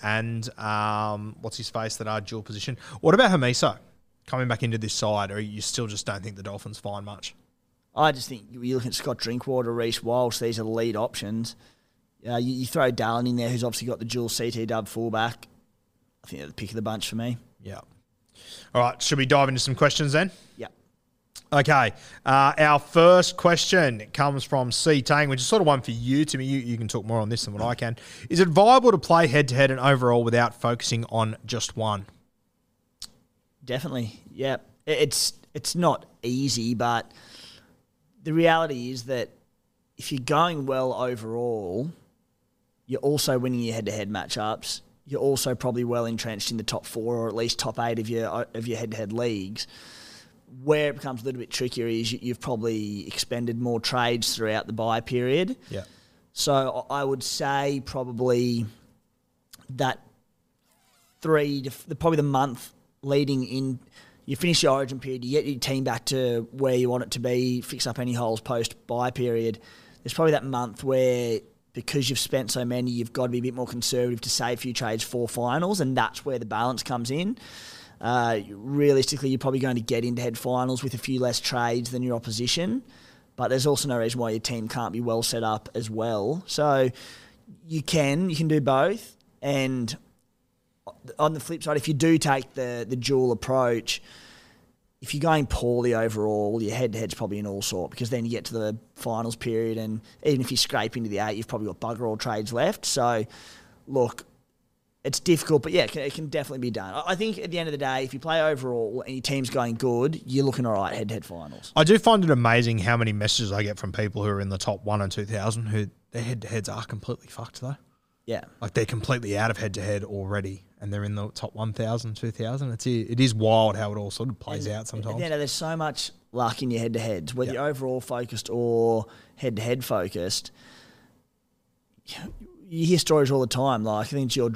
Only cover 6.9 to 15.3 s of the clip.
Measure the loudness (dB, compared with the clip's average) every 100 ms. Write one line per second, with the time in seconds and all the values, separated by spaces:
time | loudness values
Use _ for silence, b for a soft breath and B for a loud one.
6.9 | -10 -10 -14 -16 -18 _ _ _ _ _
7.9 | 2 2 2 -6 -12 -16 -10 -2 -2 -2
8.9 | -4 -4 -4 -4 -4 -2 -2 0 -2 -2
9.9 | -2 0 2 2 0 -2 -2 -2 0 0
10.9 | 0 -4 -4 -6 -4 -6 -10 b b b
11.9 | b _ _ -4 -2 -2 -2 -2 2 2
12.9 | 2 0 0 0 0 0 -2 -2 -4 -6
13.9 | -6 -6 -4 -2 -2 -4 -4 -4 -4 -4
14.9 | -4 -2 0 -2